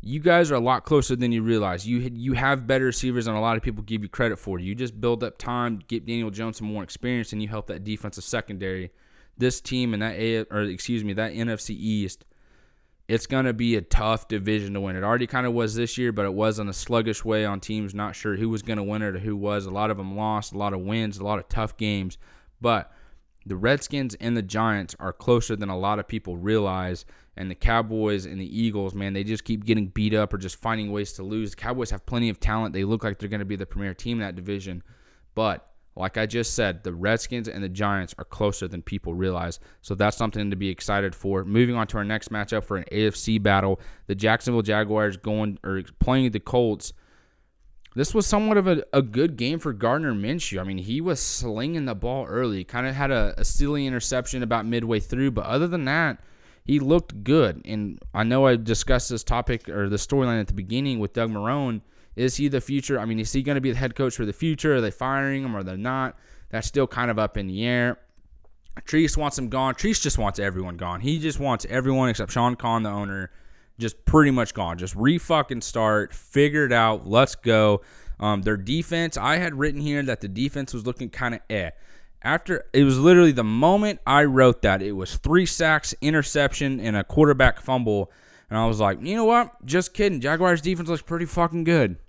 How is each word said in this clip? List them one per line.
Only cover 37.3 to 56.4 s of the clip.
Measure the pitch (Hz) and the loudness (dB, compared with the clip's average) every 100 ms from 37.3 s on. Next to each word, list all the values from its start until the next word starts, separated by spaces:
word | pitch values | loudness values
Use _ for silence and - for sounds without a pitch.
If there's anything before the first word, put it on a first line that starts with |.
| 120 110 | -8 -8
and | - | -6
the | 98 | -8
Giants | 90 104 101 90 - | -2 0 0 -4 -10
are | |
closer | - - 104 98 92 | -14 -2 -2 -2 -8
than | 92 | -8
people | - 98 - | -8 -8 -6
realize. | 85 92 90 87 85 - - | -2 -2 -2 -4 -8 -16 -20
So | - 95 | -10 0
that's | 104 - | 0 2
something | 113 107 101 | -2 -2 -4
to | 95 | -4
be | 98 | -4
excited | 92 - 101 98 | -6 -2 -2 -2
for. | - 98 98 | -4 -4 -4
Moving | 95 107 123 | 2 4 4
on | 120 110 | 2 -2
to | 110 | -4
our | |
next | 101 110 - | -4 -4 -6
matchup | 107 101 110 | -8 -4 -4
for | - 98 | -2 -6
an | - | -4
A | 104 107 | 0 0
F | 98 | 0
C | - 110 | 0 2
battle, | 104 98 98 95 - - - | 4 4 4 0 -4 -18 -6
the | |
Jacksonville | 98 110 117 - 117 | 0 2 2 2 0
Jaguars | 104 107 104 107 107 95 | 2 2 2 2 0 -2
going, | - 107 107 98 | -4 -2 -2 -4
or | - 95 87 - | -6 -6 -6 0
playing | - 131 127 | 2 4 2
the | 107 | -2
Colts. | - 123 120 104 - - _ _ _ _ _ _ _ - - - | 0 2 2 0 -6 -14 _ _ _ _ _ _ _ -20 -14 -4
This | 143 | 0
was | 220 196 | 2 2
somewhat | 208 214 214 | 2 4 2
of | 190 | 4
a, | 160 - | 2 2
a | 139 | 2
good | 131 110 165 127 | 2 2 0 0
game | 120 165 | -2 -2
for | 156 | -4
Gardner | 107 113 139 156 | -2 0 0 0
Minshew. | 110 104 165 - 95 | -2 -2 -4 -4 -6
I | |
mean, | 95 95 | -6 -6
he | 92 127 | -4 -4
was | 170 147 | -2 -2
slinging | - - 123 107 131 165 139 | -2 -4 -4 -4 -4 -4 -4
the | 104 | -4
ball | 120 131 127 | -4 -4 -4
early. | 104 123 101 | -2 -2 -2
Kinda | 92 120 131 | -6 -4 -4
had | 135 139 | -2 0
a, | 127 104 - | 4 2 4
a | |
silly | 107 - 143 147 | 2 4 4 2
interception | 135 127 - 127 120 131 | 0 -2 -2 -2 -2 -4
about | 117 117 110 | 0 0 0
midway | 120 113 113 | -2 0 0
through, | - 120 139 | 0 0 0
but | 110 - | 0 -2
other | 127 175 | 0 0
than | 175 131 | -2 -2
that, | 151 160 123 - - | 0 0 -2 -12 -20